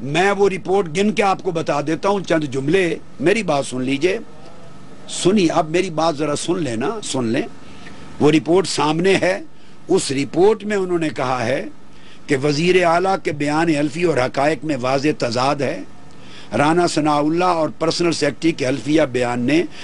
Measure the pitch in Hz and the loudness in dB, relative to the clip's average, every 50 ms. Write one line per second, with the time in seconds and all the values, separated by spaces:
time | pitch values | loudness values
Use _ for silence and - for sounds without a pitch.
0 | 113 139 147 175 190 202 202 196 202 190 190 170 - 170 190 202 196 160 147 190 | -6 -2 2 2 4 4 4 4 2 2 2 0 -2 0 0 0 0 0 0 0
1 | 202 214 160 220 208 196 185 135 - 185 170 165 151 - 147 147 143 151 160 - | 2 2 2 2 2 2 0 0 -2 -4 -4 -2 -2 0 0 0 0 -2 -2 0
2 | - 196 202 196 160 - 170 160 151 135 123 135 135 147 180 190 180 165 143 - | 0 0 0 0 0 0 0 0 0 -2 -4 -2 0 2 2 2 2 0 -2 -4
3 | - - - - 127 180 208 226 196 170 147 139 135 - 123 127 127 131 139 139 | -8 -10 -8 -2 0 2 2 2 2 0 0 0 0 -2 -4 -4 -2 -2 0 0
4 | 156 180 196 226 226 - - - - - - - - - - - - - - - | 0 0 0 -2 -6 -10 -14 -14 -14 -14 -14 -14 -14 -14 -14 -14 -14 -14 -14 -14
5 | - - - - - 175 208 208 175 156 135 165 170 156 165 180 190 185 156 151 | -12 -10 -6 0 2 4 4 4 4 4 2 2 0 2 0 -2 -2 -2 -2 0
6 | 160 170 156 131 156 147 147 - - 160 180 190 156 123 117 110 135 196 226 214 | 0 0 0 0 -2 -2 -2 -2 -2 -2 -2 -2 -2 -2 -2 -2 -2 -4 -4 -6
7 | - - - 131 120 110 110 - 226 - - - - - - - - - - - | -6 -4 -4 -2 -2 0 -2 -2 -4 -6 -10 -14 -16 -16 -16 -16 -14 -14 -14 -14
8 | - - - - 123 151 156 156 - 156 175 196 170 - - - 143 151 156 165 | -14 -12 -2 2 4 4 4 4 4 4 2 2 2 0 0 0 0 0 2 2
9 | 180 196 185 - 165 180 190 196 - - - - - - - - - - 180 180 | 2 4 4 4 2 0 0 -2 -6 -12 -14 -14 -14 -14 -14 -10 -2 0 0 0
10 | - - 135 139 139 110 139 160 190 214 220 190 208 208 208 196 185 180 175 170 | 0 0 -2 -4 -4 -2 2 4 4 4 4 2 -2 -2 -2 -2 0 0 0 0
11 | 160 151 - 151 131 127 131 123 117 117 139 160 214 302 - - - - - - | 0 -2 -2 -2 -2 -2 0 0 0 0 0 -2 -4 -6 -12 -14 -14 -14 -14 -14
12 | - - - - - - 143 131 139 151 143 147 170 180 180 185 175 165 165 175 | -14 -14 -14 -10 -2 0 0 2 2 0 0 2 2 4 4 4 4 4 4 4
13 | 185 190 196 190 - 180 156 147 147 143 147 160 170 170 151 143 151 151 127 175 | 2 2 0 0 -2 -4 -4 -2 -2 0 2 2 2 2 2 2 0 -2 0 0
14 | 175 165 143 123 127 123 - 139 139 151 160 120 147 156 143 120 123 131 135 139 | 0 2 2 2 0 0 0 0 2 2 0 0 -2 -4 -2 -2 0 0 0 2
15 | 131 151 - - 123 120 110 123 127 139 147 139 131 131 165 - - - - - | 2 0 0 0 -2 -2 0 0 0 0 0 0 -2 -4 -4 -6 -10 -12 -14 -14
16 | - - - - - - - - - - - 127 143 156 165 175 175 165 - 156 | -14 -14 -14 -14 -14 -14 -14 -14 -8 -2 0 2 4 4 4 4 2 2 2 2
17 | 147 151 147 147 147 151 165 170 180 185 170 165 156 147 - - 160 165 160 - | 2 2 2 2 2 2 2 2 2 2 2 2 0 -2 -2 -2 -2 0 0 2
18 | 175 170 151 - 147 143 123 - 160 165 160 - 135 127 139 123 110 139 151 156 | 0 0 2 2 0 -2 0 0 0 0 0 2 0 -2 -2 -2 0 2 4 4
19 | 151 131 123 127 120 120 123 123 120 131 147 339 349 - - - | 4 2 2 0 0 0 0 0 2 2 2 2 2 0 -6 -12